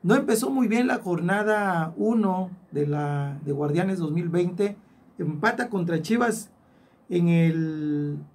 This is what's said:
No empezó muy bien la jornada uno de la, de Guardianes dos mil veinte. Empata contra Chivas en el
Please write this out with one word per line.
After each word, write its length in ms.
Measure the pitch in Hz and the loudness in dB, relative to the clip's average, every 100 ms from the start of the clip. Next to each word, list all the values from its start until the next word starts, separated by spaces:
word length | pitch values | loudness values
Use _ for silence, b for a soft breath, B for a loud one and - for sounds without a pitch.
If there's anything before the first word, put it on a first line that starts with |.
No 120 | 175 269 | 4 4
empezó 340 | - 220 262 | 4 0 0
muy 180 | 269 226 | 0 2
bien 200 | 226 254 | 2 2
la 100 | 254 | 0
jornada 960 | 185 170 170 202 208 214 202 170 160 165 | -2 -2 0 0 2 0 0 0 -2 -2
uno 540 | 208 233 196 185 185 - - | 0 2 2 0 -4 -10 -8
de 160 | 143 147 | -4 -2
la, 520 | 147 147 143 143 143 143 | -2 -2 -2 -4 -8 -6
de 60 | |
Guardianes 480 | 139 147 160 190 185 | -2 0 0 0 -2
dos 120 | 156 | -2
mil 180 | 165 170 | -2 0
veinte. 480 | 175 180 180 202 202 B B B - | 0 0 0 -2 -2 B B B -6
Empata 500 | 156 156 220 240 240 | -6 0 0 0 -4
contra 320 | 196 175 160 | -2 0 -2
Chivas 480 | 156 226 240 214 - _ b b b b _ | 0 2 2 -2 -8 _ b b b b _
en 180 | 175 170 | 2 4
el 920 | 170 165 160 160 156 151 147 147 147 - | 6 4 2 -2 -4 -2 -2 -2 -6 -12